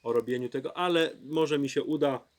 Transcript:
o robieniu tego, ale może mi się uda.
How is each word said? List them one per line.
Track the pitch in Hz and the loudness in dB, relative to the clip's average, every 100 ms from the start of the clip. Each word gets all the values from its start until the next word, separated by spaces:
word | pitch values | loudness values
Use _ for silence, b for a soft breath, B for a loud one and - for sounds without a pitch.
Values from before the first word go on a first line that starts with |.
o | 117 | 0
robieniu | 117 113 123 123 | 0 0 -4 -4
tego, | 135 139 - | -6 -6 -2
ale | 175 170 165 - | 2 2 2 -2
może | 131 160 151 147 | -4 0 2 2
mi | 139 | 0
się | 143 | -2
uda. | 127 151 143 127 _ | -2 2 2 0 _